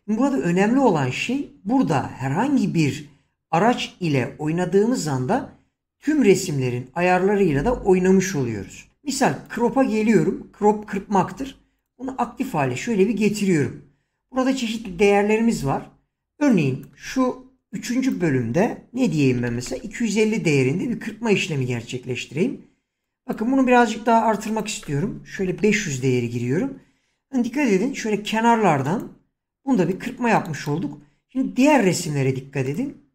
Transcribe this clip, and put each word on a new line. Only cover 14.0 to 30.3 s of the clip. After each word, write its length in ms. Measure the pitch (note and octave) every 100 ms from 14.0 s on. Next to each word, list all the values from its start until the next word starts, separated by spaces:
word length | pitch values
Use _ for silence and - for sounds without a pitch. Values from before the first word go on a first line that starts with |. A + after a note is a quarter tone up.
| _ _ _
Burada 260 | C4 C4 C4+
çeşitli 420 | A3+ A3+ G3 E3+
değerlerimiz 680 | G3+ G3+ G#3 A3 A#3 E3 C#3
var. 240 | F3 - _ _ _ _ -
Örneğin 480 | D4 F#3+ C3+ C3 - -
şu 500 | - C4 B3+ - - _ _
üçüncü 480 | F#3+ - B3 C4 F#3
bölümde 600 | E3+ C3 A2+ D3 A#3 - -
ne 200 | B2 D#3+
diyeyim 300 | D#3 C3+ A#2+
ben 100 | A#2+
mesela? 300 | A#2 A#2+ -
İki 220 | - -
yüz 120 | A3+ G3+
elli 280 | A3 A3
değerinde 440 | D#3+ C#3 B2+ F3 B3+
bir 120 | G#3+
kırpma 300 | A3+ - A#3
işlemi 360 | F#3+ - C#3+ B2
gerçekleştireyim. 960 | A#2+ A2+ B2 B2 A#2+ - C#3 A#3 - - _ _ _ _ _ -
Bakın 240 | - A3+
bunu 140 | C4+ B3
birazcık 400 | B3 A#3 A3 B3
daha 160 | A3+
artırmak 460 | A3+ G#3+ G#3 A3 G#3+
istiyorum. 540 | - - C#3+ G3 - -
Şöyle 360 | - F#3 -
beş 240 | G#3 G#3 E3+
yüz 160 | B2+
değeri 280 | C3 B2 A#2
giriyorum. 480 | A#2 B2 D#3+ C4+ - _ _ _ _ _
Hani 120 | C4
dikkat 240 | - C#4 C4
edin 240 | F#3 C4
şöyle 300 | - A3+ G3+
kenarlardan 920 | G#3+ A3 A#3 A3+ F#3+ C#3 C3 A3 - - _ _ _ _
bunda 240 | C4+ A3+ E3
bir 100 | -
kırpma 320 | - - A#3+